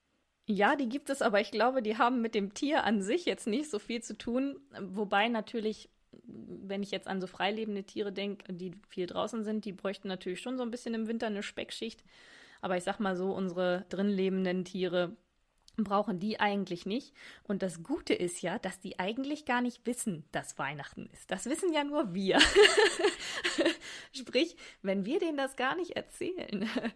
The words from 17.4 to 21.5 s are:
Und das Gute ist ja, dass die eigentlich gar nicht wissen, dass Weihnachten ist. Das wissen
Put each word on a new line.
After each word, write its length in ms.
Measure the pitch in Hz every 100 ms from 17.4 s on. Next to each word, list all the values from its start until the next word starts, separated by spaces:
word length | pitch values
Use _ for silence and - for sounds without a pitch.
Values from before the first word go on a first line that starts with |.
Und 180 | - 196
das 200 | 190 160
Gute 320 | 165 311 -
ist 280 | - 180 -
ja, 160 | 175 202
dass 220 | 190 -
die 180 | 190 -
eigentlich 460 | 185 233 269 302
gar 160 | - 247
nicht 260 | 247 - 220
wissen, 380 | 247 - 160 -
dass 260 | 156 139 -
Weihnachten 500 | 139 147 - - -
ist. 180 | - -
Das 160 | 190
wissen 260 | 233